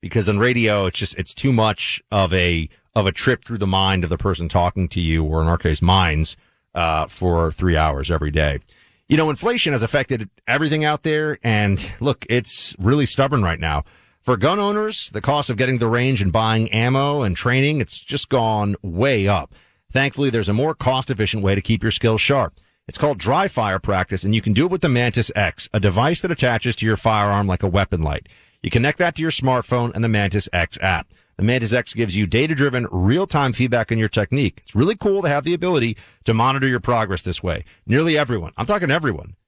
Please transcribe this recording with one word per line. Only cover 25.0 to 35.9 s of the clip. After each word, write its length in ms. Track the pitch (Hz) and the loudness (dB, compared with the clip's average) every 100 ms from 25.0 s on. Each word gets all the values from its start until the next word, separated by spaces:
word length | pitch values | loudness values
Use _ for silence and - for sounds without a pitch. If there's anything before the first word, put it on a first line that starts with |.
| 120 120 110 | 2 0 -2
X, 340 | - 95 - - | 0 -2 -2 -4
a 80 | 107 | 0
device 400 | 98 92 135 170 | 2 2 0 0
that 80 | 180 | -2
attaches 460 | 165 127 113 127 113 | 0 0 0 -2 -2
to 100 | 110 | 0
your 120 | 107 | 0
firearm 480 | - 110 104 101 101 | 2 2 2 2 0
like 160 | 90 | 0
a 60 | 98 | 0
weapon 340 | 92 95 90 | 0 0 0
light. 260 | 78 71 - - _ _ | -2 -4 -10 -20 _ _
You 80 | - | -2
connect 280 | 120 131 151 | 0 0 0
that 160 | 175 | -2
to 80 | 160 | 0
your 80 | 160 | -4
smartphone 640 | - 131 127 - 123 120 | -2 0 0 0 -2 -2
and 100 | 110 | -2
the 40 | 113 | 0
Mantis 380 | 107 101 101 - | 0 0 -2 -2
X 240 | 90 82 - | -2 -2 -2
app. 320 | 95 87 - _ _ - | -2 -2 -6 _ _ -4
The 60 | |
Mantis 280 | 104 127 113 | 0 0 0
X 220 | 120 117 | -2 -2
gives 200 | - 113 | -4 -2
you 120 | 92 101 | 0 0
data-driven, 600 | 110 156 151 143 123 117 | 2 2 2 0 0 -2
real-time 640 | 92 92 143 196 156 139 | 0 2 2 0 0 0
feedback 360 | 110 123 117 113 | 0 0 0 0
on 60 | 113 | 0
your 140 | 110 | 0
technique. 500 | - 101 135 117 - | 0 0 0 0 -4
It's 120 | - | -6
really 220 | 98 156 214 | 0 2 2
cool 260 | 214 196 | 0 0
to 60 | 180 | 0
have 160 | 143 | -2
the 100 | 147 | -2
ability 420 | 175 180 165 117 | -2 0 0 0